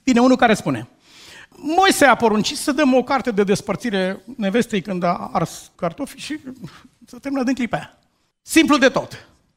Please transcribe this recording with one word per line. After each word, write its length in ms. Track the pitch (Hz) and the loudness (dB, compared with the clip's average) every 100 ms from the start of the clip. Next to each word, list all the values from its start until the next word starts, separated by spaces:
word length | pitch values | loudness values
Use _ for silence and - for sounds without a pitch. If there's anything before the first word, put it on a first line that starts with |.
Vine 180 | - 233 | 0 4
unul 160 | 254 254 | 4 4
care 180 | 240 | 2
spune, 340 | 208 165 113 - _ _ - - - - | 2 -2 -6 -8 _ _ -20 -20 -20 -20
"Moise 560 | - 285 349 381 - | -12 -4 2 2 4
a 100 | 277 | 4
poruncit 420 | 226 226 214 - 302 | 4 2 0 -2 -4
să 160 | - | -4
dăm 220 | 285 285 | 2 2
o 80 | 254 | 2
carte 280 | 247 269 247 | 0 -2 -2
de 140 | 202 | -2
despărțire 760 | 196 196 - 185 240 196 185 196 - 247 | 0 -2 -4 -6 -4 -2 -4 -6 -12 -6
nevestei 440 | 196 233 220 202 | -2 0 -2 -4
când 220 | 208 180 | -4 -4
a 280 | 175 185 - | -2 -4 -4
ars 380 | 185 165 - - | -4 -4 -8 -20
cartofi 440 | - 170 - 277 269 | -8 -8 -6 -12 -12
și 200 | - 294 262 254 185 - - _ - | -12 -12 -14 -18 -18 -20 -20 _ -20
să 100 | 240 | -14
termină 240 | 277 277 | -8 -4
din 120 | 247 | -2
clipa 220 | 254 233 127 | -2 -4 -6
aia." 180 | - _ _ _ _ _ | -10 _ _ _ _ _
Simplu 360 | - 320 254 285 | 0 2 4 6
de 100 | 262 | 4
tot. 400 | 151 143 - - _ _ | 2 -6 -14 -20 _ _